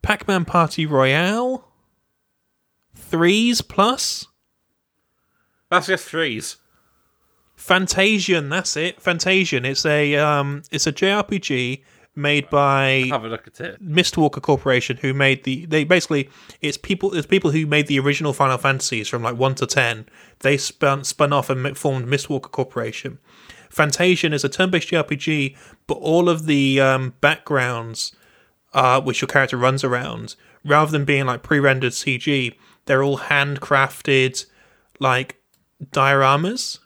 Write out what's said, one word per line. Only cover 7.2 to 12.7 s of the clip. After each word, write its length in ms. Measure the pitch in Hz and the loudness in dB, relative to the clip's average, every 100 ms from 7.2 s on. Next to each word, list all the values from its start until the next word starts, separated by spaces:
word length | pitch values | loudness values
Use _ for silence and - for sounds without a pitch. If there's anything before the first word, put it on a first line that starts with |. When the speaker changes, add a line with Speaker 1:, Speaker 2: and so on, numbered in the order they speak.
| _ _ _ _ | _ _ _ _
Speaker 1:
Fantasian, 920 | - 185 185 - 196 214 180 170 143 | 0 0 2 2 2 2 0 -2 0
that's 260 | 170 - 151 | -4 -4 -4
it. 240 | 170 - | -4 -4
Fantasian. 640 | - 175 185 190 175 131 | -4 -2 2 2 2 -2
It's 220 | 127 139 160 | -2 -2 0
a, 300 | 147 147 147 | 2 2 2
um, 460 | 151 147 139 143 - | 2 2 -2 -6 -8
it's 160 | 156 - | -4 -4
a 60 | |
J 200 | 143 190 | 0 0
R 120 | 208 | 0
P 140 | 202 196 | -2 -4
G 460 | - 131 123 135 _ _ _ - | -2 -2 -2 -6 _ _ _ -4
made 320 | 147 147 139 | 0 0 2
by 560 | 143 143 | 2 4